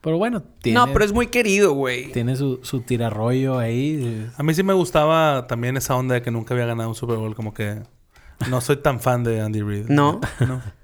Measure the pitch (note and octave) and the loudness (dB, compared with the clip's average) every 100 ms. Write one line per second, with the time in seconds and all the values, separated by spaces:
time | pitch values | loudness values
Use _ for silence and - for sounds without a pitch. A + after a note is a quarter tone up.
0 | D#3 E3 A3 A#3 - - B2 E3 B3 C#3 | -2 0 0 -2 -8 -6 0 4 4 4
1 | G#3 G#3+ B3 A#3+ A3 G3 G3+ C#3 C3+ B2 | 2 2 0 0 2 4 4 4 0 -2
2 | B2+ B2+ A#2 C3 C#3 B2+ - C3+ A#2+ A#2+ | -4 -4 -2 0 -2 -4 -6 -8 -2 -2
3 | A#2 G#2+ A2 B2+ C3+ B2+ A#2 A#2 C#3+ D#3 | -2 -2 0 0 0 0 -2 -2 -2 -2
4 | B2 A2+ A2 - D3+ D#3+ G3 F#3+ F3 D#3+ | -4 -6 -8 -4 0 2 2 2 2 2
5 | D3+ D#3+ D#3 C#3 B2 A#2 A#2+ C3 - B2+ | 4 4 4 2 -2 -4 -2 -2 0 -2
6 | B2+ B2 A#2+ A#2 A2 B2 A#2+ A#2 A2+ A2 | 2 0 0 -4 -2 -2 0 -2 -4 -6
7 | A#2+ A2+ A2 G#2+ A2 - G#2+ G#2+ G#2+ _ | -4 -2 -2 -6 -8 -6 -6 -6 -12 _
8 | _ _ - - B2 B2+ B2 C#3 D#3 B2 | _ _ -20 -8 -2 -2 0 0 2 0
9 | C3 B2 A#2 A2+ G#2+ G#2+ G#2 G2+ A2 C#3+ | 0 0 0 0 -2 -2 -2 -4 2 4
10 | C#3+ D#3 B3 - B2+ B2+ - - | 4 2 -6 0 0 0 -8 -16